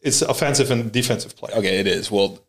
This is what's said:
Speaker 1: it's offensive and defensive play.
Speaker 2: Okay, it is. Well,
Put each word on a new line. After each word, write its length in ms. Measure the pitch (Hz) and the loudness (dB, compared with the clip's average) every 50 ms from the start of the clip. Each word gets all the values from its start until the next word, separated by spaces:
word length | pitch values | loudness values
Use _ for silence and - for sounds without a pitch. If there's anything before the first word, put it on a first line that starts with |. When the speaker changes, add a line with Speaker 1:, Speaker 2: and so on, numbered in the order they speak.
Speaker 1:
it's 200 | - 143 117 - | -2 0 0 2
offensive 500 | - - 123 - 156 143 131 135 127 120 | 2 0 0 0 0 0 2 2 2 2
and 200 | 127 117 117 113 | 2 0 -2 -2
defensive 440 | 104 123 123 - 117 - - - - | -2 -2 0 0 -2 -2 -4 -12 -14
play. 160 | - - - - | -14 -10 -4 -2
Speaker 2:
Okay, 260 | 113 98 92 95 95 | 0 0 2 0 2
it 80 | 98 | 2
is. 220 | 98 85 80 - - | 0 0 -2 -2 -2
Well, 280 | 104 98 98 95 - - _ | 0 2 2 0 -2 -8 _